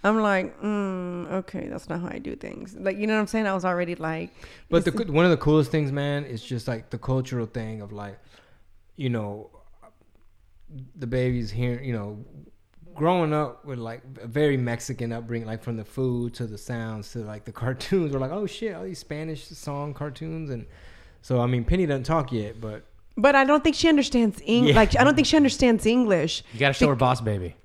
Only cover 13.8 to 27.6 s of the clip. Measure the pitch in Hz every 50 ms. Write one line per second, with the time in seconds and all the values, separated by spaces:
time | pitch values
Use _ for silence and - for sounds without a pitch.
13.8 | 113 113 117 117 _ 131 135 - 101 117 113 143 151 147 139 131 123 120 117 117
14.8 | - - 131 110 123 117 117 117 117 113 120 117 113 110 113 113 - - 117 113
15.8 | 107 - - - 131 127 123 120 120 120 117 - 123 110 107 101 - - 123 117
16.8 | 113 113 110 107 101 - - 120 110 104 107 107 - - 107 - - 127 131 131
17.8 | - - 196 190 170 151 139 135 131 131 160 202 214 185 - - 226 220 190 165
18.8 | 185 190 185 - - - 151 147 156 160 160 - - - 170 - - - 143 143
19.8 | 143 147 139 - 147 147 131 - 160 160 160 160 160 143 131 117 - - - -
20.8 | - - - - - - - - - - 131 123 120 120 127 123 117 - 170 185
21.8 | 185 151 143 135 123 143 160 165 143 127 127 113 104 104 113 113 113 107 107 110
22.8 | - _ - - - - - - 208 277 277 277 269 262 294 302 - 330 294 -
23.8 | - 330 320 285 254 - - 240 233 214 185 - - - 226 240 - 151 143 226
24.8 | 220 - - - 247 277 294 254 285 - - 311 285 269 - - 262 247 226 208
25.8 | - 214 233 254 247 214 196 170 147 160 - - - - - 113 139 139 139 -
26.8 | - 147 139 117 135 123 127 123 117 110 104 98 90 87 - _